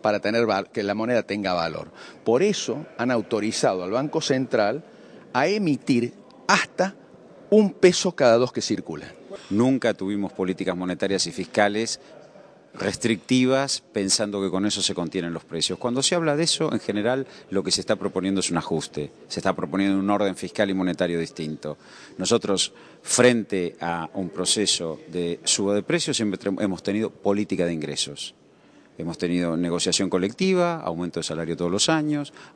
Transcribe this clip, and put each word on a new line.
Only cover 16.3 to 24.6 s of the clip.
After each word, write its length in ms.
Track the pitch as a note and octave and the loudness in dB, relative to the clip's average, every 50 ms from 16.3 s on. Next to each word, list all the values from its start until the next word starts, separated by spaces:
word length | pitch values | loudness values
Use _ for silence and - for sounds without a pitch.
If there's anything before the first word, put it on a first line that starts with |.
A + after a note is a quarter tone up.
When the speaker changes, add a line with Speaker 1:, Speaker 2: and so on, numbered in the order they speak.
| C#3+ | 0
Speaker 2:
de 100 | D3 E3+ | 0 0
eso, 280 | D#3+ - - D#3+ D3+ | 0 0 0 0 -2
en 80 | C3 A2 | -2 -4
general, 460 | - - G#2 G#2 G#2 A#2 B2+ C3+ C3+ - - - - - | -4 -2 -2 0 0 0 0 0 -4 -8 -12 -20 -14 -4
lo 120 | F#2 G2 | -4 -2
que 100 | F#2 F#2 | 0 0
se 80 | F2 - | -2 -2
está 160 | F2 - A2 | 0 -2 -2
proponiendo 440 | F#2 F#2 G2 - F#2+ F2+ F#2+ G2 F#2+ | -2 -2 -4 -4 -2 0 0 0 0
es 100 | F2+ - | 0 0
un 60 | E2+ | -2
ajuste. 540 | E2 D#2 - E2+ D#2 - - - D2+ D2 C#2+ - - - - | -2 -2 -2 -2 -4 -4 -4 -8 -8 -8 -8 -10 -18 -14 -8
Se 120 | - - | -8 -2
está 140 | - F#2+ E2+ | 0 0 0
proponiendo 440 | D2+ E2 D#2 C#2+ F#2+ G2 G2 G2 G2 | 0 -4 -4 -2 0 2 2 2 0
un 100 | G2 G2+ | 0 0
orden 260 | G#2 G2+ G#2 G2 F#2 | 0 2 0 -2 -2
fiscal 360 | - - F#2 - - G#2+ G2 | -4 -10 -8 0 0 0 0
y 40 | F#2+ | 2
monetario 440 | F#2+ F#2+ F2+ F2 - F#2 E2+ E2+ E2+ | 0 0 -2 0 0 0 0 0 -2
distinto. 580 | E2 - - - E2 D2+ D#2 - - D2+ D2 _ - - - - - - - | -4 -6 -6 -8 -8 -8 -8 -8 -8 -10 -10 _ -14 -20 -20 -20 -20 -20 -10
Nosotros, 560 | - F#2 F2 A#2 A2 - G#2 G2 F2+ - - - - - - - - | -6 0 2 2 2 2 0 0 0 0 -4 -4 -16 -20 -20 -20 -20
frente 760 | - - - - A#2+ B2 A#2+ A#2 G2+ - G2+ F#2+ F2 E2 - - | -6 -2 2 6 6 6 6 4 -2 -2 -2 -2 -2 -4 -6 -6
a 280 | E2+ E2+ E2+ E2+ E2 E2 - | -6 -4 -4 -4 -6 -6 -6
un 160 | G2 F#2+ E2+ | -6 -6 -6
proceso 680 | - E2+ F2+ - - A2 | -4 -4 -2 0 0 0